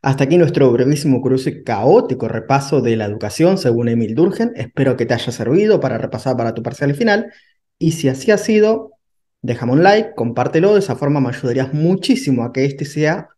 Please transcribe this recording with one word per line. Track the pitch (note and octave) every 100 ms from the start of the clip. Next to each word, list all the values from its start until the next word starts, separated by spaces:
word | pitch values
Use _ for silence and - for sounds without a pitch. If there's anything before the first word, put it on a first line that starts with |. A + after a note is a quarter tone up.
Hasta | C3+ C3+
aquí | C#3 F3
nuestro | D#3+ D3+ C3+
brevísimo, | A#2+ B2+ D3 D3+ B2+
curioso | B2+ C3 -
y | -
caótico | - G#2 A#2+ G#3+ - G3 A2+
repaso | A2 - - C#3+ C#3+
de | A#2
la | A2+
educación | G#2 G#2+ G#2 - E3+ F#3+
según | B2+ A#2 A#2
Emil | A#2 A2
Durkheim. | A2+ F#3+ F#3+ A#3
Espero | - - - C3+
que | A#2+
te | A#2
haya | A#2 -
servido | A#2 A2+ E3 G#3+ F3+
para | C3+ A#2
repasar | A#2 A2 B2+ A#2+
para | A2+
tu | A2
parcial | A#2 - C#3+
final. | C#3+ A3+ G#3 G#3+ _ _ _ _ _
Y | D#3+
si | E3 C3+
así | C3+ -
ha | G3+
sido, | G3+ G#3+ G#3+ A3 - _ _ _ _ _
déjame | A#2 A2+ A#2+
un | C3+
like, | F#3 G#3+ G#3+
compártelo. | - A#2 A#2+ B2 D#3+ F#3+
De | G#3
esa | G3
forma | - D3 D3
me | B2+
ayudarías | B2+ B2+ A#2+ C3+
muchísimo | D3 D#3+ F#3 - A#3+ - B2
a | A#2
que | C3
este | C#3 C#3+
sea | D3 D3+ D3+ F3+ -